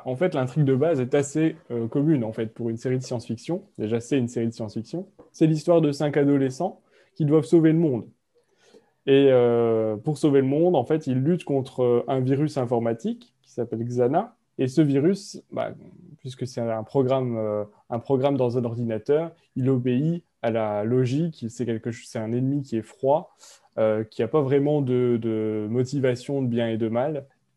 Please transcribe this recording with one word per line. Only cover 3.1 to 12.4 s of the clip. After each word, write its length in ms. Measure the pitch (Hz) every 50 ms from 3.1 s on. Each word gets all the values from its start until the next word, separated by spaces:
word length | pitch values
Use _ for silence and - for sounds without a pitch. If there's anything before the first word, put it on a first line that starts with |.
| 127 117 - - 113 117 - - 170 196 - _ -
Déjà, 220 | - 110 107 120 113
c'est 180 | 113 - 151
une 120 | 135 120 120
série 180 | - 123 113
de 60 | 117 113
science-fiction. 520 | - 113 104 - 113 110 - - 175 196 - _ _ - _ _
C'est 140 | - 165
l'histoire 340 | 156 160 151 - 175 170 165
de 100 | 156 147
cinq 240 | 143 - 156 147 143
adolescents 640 | 151 143 143 143 139 135 131 131 - 175 208 - _ _ _ _ _ _ _ _
qui 100 | - 156
doivent 180 | 143 151 160 139
sauver 300 | - 180 165 156 160 156
le 40 | 165
monde. 260 | 170 151 123 110 - - _ _ _ _ _ _ _ _ _ _ _ _ _ - _ _ _ _ -
Et, 220 | 139 139 139 139 135
euh, 640 | 131 123 120 120 117 117 117 113 113 110 110 110 107
pour 200 | 107 - 156 147 -
sauver 220 | - 151 139 139
le 60 | 131
monde, 280 | 131 143 156 170 180 175
en 100 | 147 -
fait, 220 | - 156 156 -
ils 100 | 135 127
luttent 260 | 127 131 160 180 165 -
contre, 380 | - 143 135 131 - - -
euh, 220 | 127 123 120 120 -
un 120 | - 139 131
virus 380 | 127 131 139 139